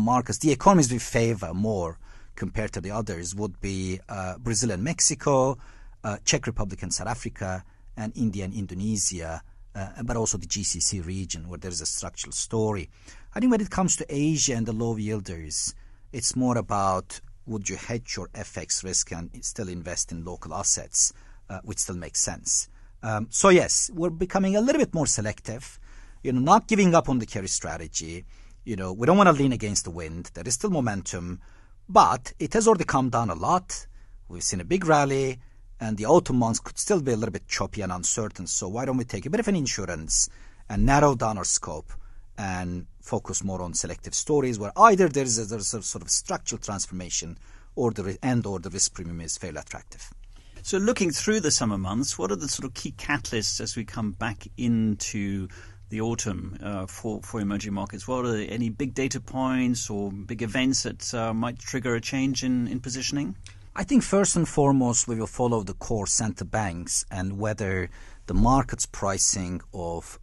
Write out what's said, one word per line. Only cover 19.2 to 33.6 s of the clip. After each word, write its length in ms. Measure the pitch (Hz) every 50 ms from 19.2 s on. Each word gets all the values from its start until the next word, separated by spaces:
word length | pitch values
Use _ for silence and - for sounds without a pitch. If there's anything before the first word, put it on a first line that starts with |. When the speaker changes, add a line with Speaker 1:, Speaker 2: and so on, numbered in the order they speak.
| 85 85 - 113
Speaker 1:
still 280 | - - - - 110 92
invest 420 | 90 87 82 87 87 - - -
in 140 | 85 85 85 90
local 220 | 87 - - 82 78
assets, 600 | 85 85 - - - 71 - - - - - - - - - - - - -
uh, 100 | 98 92 -
which 160 | 107 101 -
still 200 | - - 95 87 85
makes 140 | 73 - -
sense. 500 | - - 92 - - - - - - - - - - - - -
Um, 260 | - 110 110 107 110 123
so 200 | - - - 208
yes, 400 | 185 175 127 - - - - - 254
we're 160 | 170 165 180 165 165 185
becoming 300 | 180 - 196 190 190 190
a 60 | 208
little 200 | 220 262 302 320 254
bit 80 | - -
more 140 | 170 147 127
selective, 720 | - - 104 107 104 - - - 110 123 139 - - - - - - - - - - - -
you 80 | 135 127
know, 80 | 127
not 260 | 127 151 190 233 - -
giving 260 | - 185 202 180 165
up 160 | 165 - -
on 100 | 135 127
the 60 | 110 - -
carry 140 | 107 95 95
strategy. 800 | - - - 87 76 80 80 80 - - 80 80 82 87 98 - - - - - - - -
You 120 | - 110
know, 160 | 92 95 92
we 140 | 92 107 120 135
don't 100 | 175 202
wanna 220 | 202 180 160 139
lean 120 | 139 135 123
against 300 | 101 - 104 101 87 -
the 60 | 92 82 87
wind. 300 | 82 78 80 85 87 - -
There 140 | - 85 123
is 80 | 120
still 160 | - - 214
momentum, 680 | 185 156 127 117 104 98 87 - - 110 85 90 90 - - - - - - - - - - -
but 460 | 185 214 175 90 113 - - - - -
it 160 | 170 143 -
has 140 | 220 220 226
already 180 | 226 175 -
come 240 | - - 135 131 127
down 200 | 117 120 117 107
a 60 | 85
lot. 520 | 80 90 123 170 185